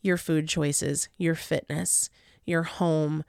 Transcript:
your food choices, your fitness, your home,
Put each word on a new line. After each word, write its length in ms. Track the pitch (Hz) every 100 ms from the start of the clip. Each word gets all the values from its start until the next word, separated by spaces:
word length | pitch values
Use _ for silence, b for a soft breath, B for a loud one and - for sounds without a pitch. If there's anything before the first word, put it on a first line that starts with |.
your 140 | 196 175
food 320 | - 160 156
choices, 600 | - 147 143 - 143 - -
your 200 | 170 160
fitness, 720 | - 151 - 147 175 - - b b b
your 200 | - 170
home, 600 | 165 - 175 156 151 156